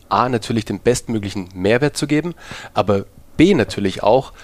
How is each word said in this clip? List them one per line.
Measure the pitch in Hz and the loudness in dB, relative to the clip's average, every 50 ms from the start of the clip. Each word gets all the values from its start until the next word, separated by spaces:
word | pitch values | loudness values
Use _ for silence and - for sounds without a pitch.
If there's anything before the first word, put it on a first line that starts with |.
| - - | -8 -2
A, | 107 98 120 127 | 0 0 2 2
natürlich | 127 110 - - 120 113 104 | 0 -2 -2 -2 -4 -4 -2
den | - 104 92 | -4 -4 -2
bestmöglichen | - 123 123 - - - 117 110 101 101 - 104 90 87 95 | 0 0 0 0 0 -4 -4 -4 -4 -4 -6 -8 -8 -10 -6
Mehrwert | 92 90 98 113 123 147 147 - | -2 0 2 2 2 2 0 -2
zu | - 156 143 | -2 -4 -2
geben, | 147 151 151 175 165 - - - - - - - - | 0 0 -2 -2 -6 -10 -14 -18 -16 -16 -16 -8 -4
aber | 107 104 95 101 98 98 - - - - - - - | -2 0 0 0 -2 -2 -6 -14 -20 -20 -8 0 4
B, | 151 190 202 | 4 4 6
natürlich | 135 104 - - - 101 95 92 - | 4 2 0 -2 -4 -2 -2 -2 0
auch, | - 104 117 131 135 - - - | 2 4 4 4 2 -2 -10 -20